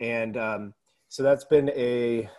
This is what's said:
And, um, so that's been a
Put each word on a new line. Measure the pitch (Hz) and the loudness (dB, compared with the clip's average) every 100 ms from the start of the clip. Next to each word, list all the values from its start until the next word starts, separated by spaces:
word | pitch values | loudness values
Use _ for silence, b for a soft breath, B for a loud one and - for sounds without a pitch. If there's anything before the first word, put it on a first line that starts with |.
And, | 117 117 113 113 | -6 -4 -4 -4
um, | 110 104 104 - _ _ _ | -6 -6 -10 -16 _ _ _
so | - | -2
that's | 135 139 | 2 2
been | - 151 139 | 4 4 4
a | 139 123 120 120 117 101 | 0 0 0 0 -2 -4